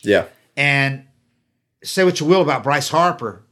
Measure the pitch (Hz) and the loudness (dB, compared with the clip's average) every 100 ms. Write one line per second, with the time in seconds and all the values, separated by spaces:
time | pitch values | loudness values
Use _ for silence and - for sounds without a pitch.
0 | 98 95 - _ _ - 143 139 139 135 | 0 0 0 _ _ -4 0 0 -2 -4
1 | - _ _ _ _ _ _ _ - - | -14 _ _ _ _ _ _ _ -8 0
2 | 185 170 151 190 156 131 131 143 135 160 | 2 2 2 2 2 0 0 -2 0 0
3 | 175 - 117 92 _ | 0 0 -8 -12 _